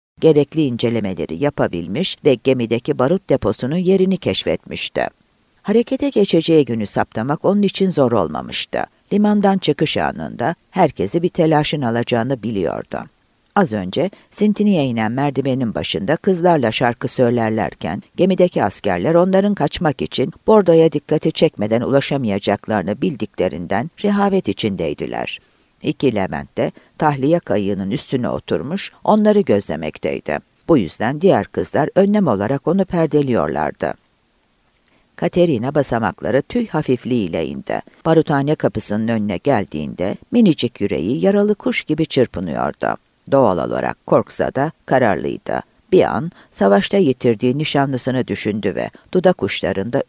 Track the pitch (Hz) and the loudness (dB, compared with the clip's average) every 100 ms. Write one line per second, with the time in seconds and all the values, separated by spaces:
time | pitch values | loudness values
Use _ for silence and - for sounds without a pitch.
0 | _ - 156 147 143 156 143 117 120 117 | _ 0 4 4 2 0 -2 0 -2 0
1 | 101 87 76 82 143 - 123 85 85 107 | -2 -4 -6 -4 -4 -2 -2 -2 -6 -4
2 | 185 - 151 123 - 131 113 117 - 139 | -4 -2 0 2 2 0 0 -2 -2 0
3 | 127 185 - 135 104 - 127 170 180 190 | 0 0 0 0 0 -2 -2 -2 0 2
4 | 185 185 - 95 - 82 - 78 - - | 2 0 -2 -2 -2 -4 -6 -10 -6 -4
5 | 62 - _ _ _ _ - 220 240 262 | -4 -6 _ _ _ _ 0 0 0 -2
6 | 285 233 196 165 160 160 131 113 104 - | -2 0 2 2 4 4 4 0 -4 -2
7 | 101 113 120 147 151 202 202 - 190 151 | -2 -4 -4 -2 0 2 0 0 -2 2
8 | 127 113 80 71 64 - - 60 - _ | 2 2 0 -4 -8 -8 -6 -6 -6 _
9 | - 202 208 208 196 196 - 147 151 101 | -4 0 2 2 2 2 0 0 0 0
10 | 76 71 76 57 120 170 _ 185 165 - | -2 -4 -8 -6 -4 -6 _ 0 0 0
11 | 190 170 170 - 160 151 147 151 123 117 | -2 -2 -2 0 2 2 2 -2 -2 -2
12 | 120 120 117 131 107 104 80 50 - 60 | 0 0 0 -4 -4 -2 -4 -4 -8 -10
13 | - _ _ _ _ - 165 107 92 - | -12 _ _ _ _ 0 0 0 -4 -4
14 | 175 - _ - 214 202 208 185 135 117 | -4 -6 _ -2 0 2 2 2 0 0
15 | 110 123 143 135 135 131 120 90 82 85 | -2 0 -2 -2 -2 0 -2 -2 -4 -4
16 | 95 160 - 180 175 165 117 - 123 117 | -2 -2 0 2 4 4 2 0 0 0
17 | 131 - 123 120 113 110 87 - 92 101 | -4 2 2 2 0 0 -4 -4 -6 -6
18 | - - 180 185 180 - 107 - 101 90 | -6 0 2 4 2 2 -2 -2 -2 0
19 | 104 165 185 190 202 196 151 - 165 135 | 2 4 4 4 2 0 -2 0 -2 -2
20 | 156 - 127 - - 214 180 165 160 151 | -4 -2 -4 -2 2 4 6 6 6 2
21 | - 151 160 - 160 - 107 113 107 135 | -2 -2 0 2 0 0 -2 0 2 0
22 | - 143 113 98 - 101 - 107 87 104 | 0 -2 -2 -2 0 -2 0 -2 -2 -4
23 | 180 143 107 - 92 76 87 98 147 - | -4 -4 -6 -4 -4 -4 -4 -4 -4 -4
24 | 208 202 202 190 190 - 110 95 80 73 | -2 0 0 0 -2 -2 -2 -2 -4 -4
25 | 71 58 58 - _ _ _ _ - 151 | -6 -6 -8 -10 _ _ _ _ -6 -2
26 | 139 107 92 76 76 - 143 - _ - | 0 0 -2 -4 -8 -4 -4 -6 _ -2
27 | 156 143 135 170 - 107 98 98 98 98 | 0 0 0 0 0 -2 -2 -4 -4 -6
28 | - 135 107 64 - 87 127 190 - - | -4 -4 -2 -6 -4 -4 -4 -8 -8 -6
29 | - 214 214 208 196 101 - 78 78 - | 0 2 4 4 2 0 0 -6 -6 -6
30 | 82 67 - 73 - _ - 156 82 - | -6 -6 -4 -6 -8 _ 2 2 2 -2
31 | 110 147 180 131 98 - - 113 151 - | -4 0 2 2 0 -4 -4 -2 -2 2
32 | 202 208 175 101 101 139 - 190 185 175 | 2 2 2 0 0 -2 0 0 0 0
33 | 160 147 139 110 78 71 76 - 73 - | 0 2 2 0 0 -2 -4 -4 -6 -6
34 | _ _ _ _ _ _ _ _ _ _ | _ _ _ _ _ _ _ _ _ _
35 | _ - 170 185 175 123 123 151 135 117 | _ -6 -2 2 4 2 0 0 0 0
36 | 110 - 73 123 - 240 117 156 151 127 | -2 -2 0 0 0 -4 -2 -2 0 -2
37 | - 123 92 85 76 69 - 53 - _ | 0 -2 -2 -2 -4 -6 -6 -6 -8 _
38 | 165 160 151 143 139 151 127 110 - 104 | 0 2 4 2 0 0 -2 -2 -4 -2
39 | 113 113 104 90 139 123 95 76 73 - | -2 -2 -2 -2 0 0 0 -6 -8 -4
40 | 90 - - 240 214 147 120 - 101 80 | -4 -4 -2 4 4 4 -2 -4 -4 -2
41 | 85 147 185 202 208 208 254 233 - 151 | -2 0 2 2 2 0 -2 -4 -2 -2
42 | 160 - 120 - 90 62 67 - 53 53 | 0 0 0 0 -6 -4 -4 -4 -4 -4
43 | _ _ - 139 120 90 60 62 62 - | _ _ -2 2 4 2 -2 -4 -4 -6
44 | - 147 - - 65 - 147 - - 160 | 0 0 0 -4 -4 -2 -4 -6 -2 2
45 | 117 82 69 57 - 64 - _ - - | 2 0 -4 -8 -6 -6 -6 _ 0 2
46 | - - 160 - - - 196 202 - 202 | 2 0 -6 -10 -14 -2 2 2 2 2
47 | 165 127 123 110 127 135 151 143 139 127 | 2 2 0 0 0 -2 -2 0 0 -2
48 | 131 127 113 101 107 104 101 71 57 - | -4 -4 -4 -4 -4 -4 -4 -4 -6 -10
49 | _ 180 185 180 98 - 82 95 98 135 | _ 2 2 2 0 -4 -4 -2 -2 -2